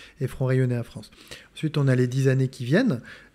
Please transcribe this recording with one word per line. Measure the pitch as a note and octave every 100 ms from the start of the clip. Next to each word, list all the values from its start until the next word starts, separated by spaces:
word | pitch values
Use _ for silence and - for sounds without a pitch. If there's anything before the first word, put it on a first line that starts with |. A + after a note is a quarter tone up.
| - _
et | C3
feront | - B2+
rayonner | C3 B2+ A#2+
la |
France. | A#2 - - - - - - -
Ensuite, | D#3 D3
on | C3+
a | B2+
les | B2+
dix | C3 C3+
années | C3 C3
qui | -
viennent. | B2 F3 C4 A#2+ - - -